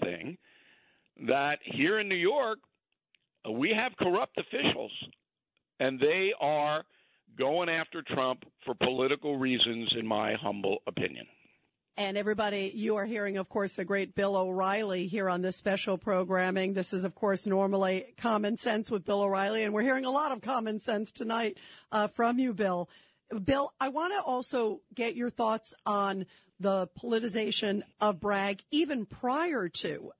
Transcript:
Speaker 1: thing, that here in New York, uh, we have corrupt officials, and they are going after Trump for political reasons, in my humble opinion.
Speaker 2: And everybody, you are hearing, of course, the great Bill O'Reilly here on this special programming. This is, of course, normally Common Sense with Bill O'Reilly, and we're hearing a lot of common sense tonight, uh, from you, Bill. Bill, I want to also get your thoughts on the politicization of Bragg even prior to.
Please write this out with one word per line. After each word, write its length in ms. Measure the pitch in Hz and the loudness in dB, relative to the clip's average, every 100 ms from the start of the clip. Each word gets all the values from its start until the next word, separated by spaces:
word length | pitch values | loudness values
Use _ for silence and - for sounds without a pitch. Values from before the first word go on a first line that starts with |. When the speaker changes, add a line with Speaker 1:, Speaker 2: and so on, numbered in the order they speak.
Speaker 1:
thing, 340 | 87 87 107 180 _ - _ _ _ _ _ - 113 | -2 -4 -8 -12 _ -20 _ _ _ _ _ -8 0
that 320 | 135 143 147 | 2 2 -2
here 340 | - 120 160 214 | -6 -2 0 0
in 100 | 202 | 0
New 40 | |
York, 440 | 185 170 285 233 214 _ _ _ _ _ _ _ _ 110 | 0 2 2 -2 -4 _ _ _ _ _ _ _ _ -6
uh, 40 | |
we 180 | 113 165 | 0 2
have 260 | 214 247 - | 2 0 0
corrupt 400 | 180 185 - - | 2 2 0 -4
officials, 560 | - 247 285 - 113 - - - _ _ _ _ _ _ | -4 0 0 0 -6 -10 -14 -18 _ _ _ _ _ _
and 200 | 135 131 | -2 2
they 340 | 143 180 190 214 | 2 4 2 0
are 460 | 143 151 147 156 - _ _ _ _ 110 | 0 2 2 0 -4 _ _ _ _ -2
going 320 | 131 165 170 | 0 2 0
after 320 | 165 160 165 | 0 -2 -8
Trump 420 | 143 139 131 127 - _ - | -4 0 0 0 -8 _ -6
for 80 | |
political 640 | 117 123 127 131 139 147 139 | 0 0 2 2 0 -2 0
reasons, 520 | 131 123 120 113 117 123 | 2 2 2 0 -2 -2
in 80 | 113 | 0
my 280 | 107 107 | 0 0
humble 460 | 110 104 104 98 101 - | -2 -4 -2 0 -2 -2
opinion. 400 | 87 90 62 57 _ _ _ _ _ _ - | -4 -4 -6 -16 _ _ _ _ _ _ -6
Speaker 2:
And 200 | 196 202 | -4 -2
everybody, 560 | 208 208 208 202 196 | -2 0 -2 -2 -4
you 220 | 220 220 214 | -4 -2 -2
are 80 | |
hearing, 320 | 214 226 202 196 | -2 -2 -2 -4
of 120 | 185 | -4
course, 260 | 220 196 | -2 -2
the 100 | - | -4
great 300 | 180 196 190 | -2 -2 -2
Bill 220 | - 202 196 | 0 0 2
O'Reilly 680 | 185 185 190 202 214 180 180 | 0 0 0 0 0 -2 -2
here 220 | 202 190 | 0 0
on 140 | 180 | 0
this 140 | 180 185 | 0 -2
special 420 | 208 190 - 185 | 0 0 0 -2
programming. 720 | - 185 185 185 185 190 190 | 0 0 2 2 2 2 0
This 200 | 190 180 | 0 -2
is, 120 | 190 | -2
of 100 | 185 | -2
course, 320 | - 208 190 214 | 0 0 0 2
normally 680 | 190 196 196 190 190 - - | 2 4 2 2 0 -4 -4
Common 400 | 233 214 208 233 | 0 2 2 0
Sense 340 | 247 220 - | 0 0 -2
with 140 | 208 | -4
Bill 180 | 165 202 | 0 2
O'Reilly, 420 | 202 190 196 220 | 2 2 2 0
and 100 | 214 | 0
we're 80 | 214 | 2
hearing 240 | 254 262 262 | 2 2 2
a 40 | |
lot 220 | 269 302 | 2 0
of 80 | 247 | -2
common 400 | 214 262 220 214 | -2 -2 -2 -4
sense 320 | - 214 220 | -2 -2 -2
tonight, 460 | - 226 226 220 - - - _ | -4 -2 0 -2 -6 -16 -20 _
uh, 160 | 214 208 | 0 0
from 300 | - 233 240 | 2 2 4
you, 160 | 254 | 0
Bill. 340 | 196 196 175 175 - _ _ _ 220 | 2 0 0 -4 -10 _ _ _ -4
Bill, 280 | 185 269 277 - | 0 2 0 -2
I 120 | 269 | -2
want 240 | 277 349 | 0 -2
to 80 | 403 | -2
also 580 | - 254 254 254 220 196 _ | 0 -2 0 0 0 -2 _
get 200 | - 233 | -4 -4
your 160 | 220 240 | -2 -4
thoughts 440 | - 226 220 - - | 0 0 0 -4 -4
on 420 | - 202 196 190 180 - _ _ | 0 0 0 -2 -6 -14 _ _
the 300 | 190 196 180 - | 0 2 0 -6
politicization 840 | 240 226 233 208 214 - 214 202 - _ | -2 0 0 -2 0 0 0 -2 -4 _
of 180 | 208 170 | 0 2
Bragg 440 | 208 202 196 202 - | 0 2 0 -2 -2
even 340 | 294 311 269 | 0 2 0
prior 640 | 208 - 247 277 349 269 175 | -4 -4 -2 0 0 0 -2
to. 440 | - - 147 - | -4 -4 -6 -10